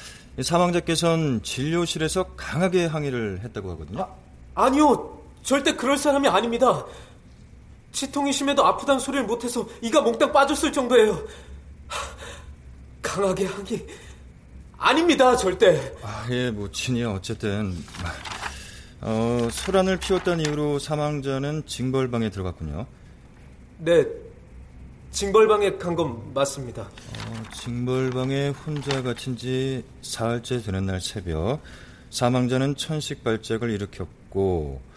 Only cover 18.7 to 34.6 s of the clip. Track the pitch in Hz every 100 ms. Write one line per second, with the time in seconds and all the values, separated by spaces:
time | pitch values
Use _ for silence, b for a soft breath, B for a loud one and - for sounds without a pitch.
18.7 | B B - 110 110 117 120 117 - -
19.7 | 190 185 185 - 185 185 170 151 147 147
20.7 | 143 139 151 147 147 135 135 143 156 -
21.7 | - 127 131 131 120 110 98 92 87 80
22.7 | 76 - b b b b b b - -
23.7 | - 160 170 - - - - - - -
24.7 | - - - - - 196 208 220 208 196
25.7 | 190 175 170 156 113 101 135 143 - 123
26.7 | 107 101 - - 113 107 113 110 - 123
27.7 | 120 123 127 131 127 131 139 143 139 160
28.7 | 147 139 135 127 120 - 120 123 127 135
29.7 | 131 - - - - 113 120 117 127 104
30.7 | 95 95 95 - 107 90 78 92 147 B
31.7 | B B B B - 123 127 123 131 135
32.7 | 139 - 151 - 147 120 110 - 113 120
33.7 | 104 101 - 90 - - 98 98 87